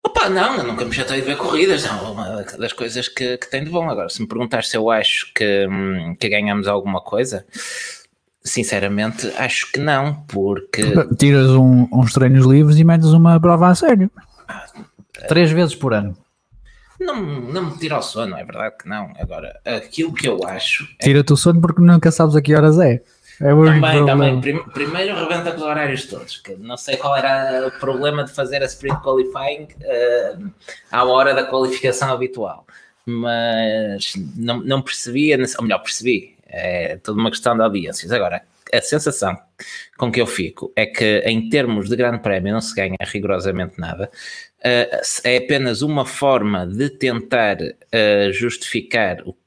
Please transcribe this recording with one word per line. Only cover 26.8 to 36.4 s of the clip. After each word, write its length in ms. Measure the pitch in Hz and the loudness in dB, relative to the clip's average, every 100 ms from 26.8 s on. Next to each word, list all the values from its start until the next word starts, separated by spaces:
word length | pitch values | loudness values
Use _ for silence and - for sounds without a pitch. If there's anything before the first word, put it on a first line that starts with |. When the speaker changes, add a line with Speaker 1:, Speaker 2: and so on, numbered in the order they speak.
| - - | -8 -6
Speaker 1:
qual 220 | 143 139 | -2 0
era 500 | 135 135 135 131 131 | 0 0 -2 -2 -4
o 40 | - | -6
problema 440 | 135 127 147 147 | -6 -2 -2 -2
de 80 | 135 | -6
fazer 300 | - 127 139 | -6 -4 -4
a 40 | 131 | -6
sprint 360 | - 139 147 | -6 -6 -4
qualifying, 680 | 135 131 127 135 139 147 151 - | 0 0 0 -4 -6 -8 -14 -14
eh, 560 | 139 120 120 120 - 175 202 _ - - _ | -6 0 2 0 -2 -8 -14 _ -20 -20 _
à 140 | 113 | 0
hora 300 | 127 127 139 | 2 4 4
da 100 | 131 | 2
qualificação 680 | 127 131 127 127 135 123 139 | 0 -2 -2 -2 -2 -2 -2
habitual. 520 | 127 127 120 98 82 _ _ _ _ - | -2 -6 -6 -10 -10 _ _ _ _ -8
Mas 1080 | 117 117 117 117 113 113 110 107 98 - 95 80 120 | -6 -4 -2 -2 0 -2 -2 -4 -6 -8 -10 -10 -8
não, 240 | 117 120 | -6 -6
não 180 | 117 135 | -2 -4
percebia, 560 | 135 - 120 127 151 139 127 - | -4 -10 -6 0 2 2 0 -4
ou 60 | |
melhor, 160 | 117 95 | -2 -2
percebi. 560 | - - 117 107 - _ | -4 -6 -2 -2 -4 _